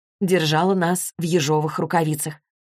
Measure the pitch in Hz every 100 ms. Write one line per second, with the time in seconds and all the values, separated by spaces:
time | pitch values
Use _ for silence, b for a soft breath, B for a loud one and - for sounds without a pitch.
0 | _ - 190 180 156 156 180 196 170 180
1 | - - 160 175 143 156 156 - 165 175
2 | 156 151 156 151 _ _